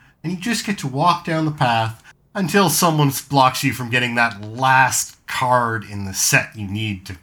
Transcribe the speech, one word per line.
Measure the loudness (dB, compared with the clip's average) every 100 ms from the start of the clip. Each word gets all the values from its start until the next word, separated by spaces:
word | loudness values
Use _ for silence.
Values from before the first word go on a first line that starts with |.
| _ _
and | -8
you | -6
just | -4 -4
get | -4 -6
to | -4
walk | 0 2 2 0
down | -2 -2
the |
path | 0 0 0 -2 -6 -18 _ _ -4
until | 0 2 2
someone | 2 2 4 2
s-, | 0
blocks | -2 4 4 4
you | -2
from | -2 -2
getting | -2 0
that | 2 0 0
last | -12 -2 2 4 4 0 -6 -10 -10
card | -4 2 2 2 -2
in | -6 -8 -8
the |
set | -2 2 2 0 -8
you | -8
need | -4 -4 -6 -10
to | -16